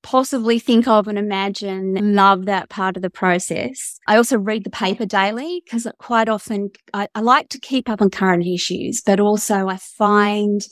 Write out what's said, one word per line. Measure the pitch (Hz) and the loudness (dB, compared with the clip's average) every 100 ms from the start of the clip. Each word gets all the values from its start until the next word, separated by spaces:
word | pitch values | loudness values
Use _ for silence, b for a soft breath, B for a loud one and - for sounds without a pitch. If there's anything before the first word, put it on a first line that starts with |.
possibly | - 262 269 262 226 233 | -2 0 2 0 0 0
think | - 233 240 | 2 4 4
of | 214 208 | 4 2
and | 202 | -2
imagine. | 208 196 196 196 202 190 190 190 208 202 | -4 -4 -4 -6 -8 -6 -4 -2 2 4
Love | 196 185 190 | 6 4 0
that | 190 - | -4 -4
part | - 190 185 | -4 -4 -4
of | |
the | 185 | -8
process. | - 185 180 - 160 247 262 - - - | -2 0 0 -2 -6 -6 -8 -14 -8 2
I | 220 | 4
also | 233 226 | 4 0
read | 196 220 | -2 -6
the | 190 | -8
paper | - 190 220 202 | -4 -4 -4 -2
daily | 202 196 226 311 359 - | 0 0 -2 -8 -10 -8
'cause | 233 226 - | -8 -8 -10
quite | - 233 226 | -2 0 0
often | 214 - 208 202 - _ | -2 -4 -6 -6 -10 _
I, | 202 208 214 | -8 -6 0
I | |
like | 226 269 - | 2 2 0
to | 269 | -12
keep | - 262 233 | -6 -4 -2
up | 208 | 2
on | 196 | 2
current | - 190 175 175 | 2 2 2 0
issues, | 175 - 180 - - | -4 -4 -6 -6 -2
but | - 196 | 2 4
also | 208 208 - 202 190 | 4 2 0 -2 -2
I | 190 | -6
find | - - 208 208 208 208 208 202 - | -10 0 2 4 2 2 0 -2 -4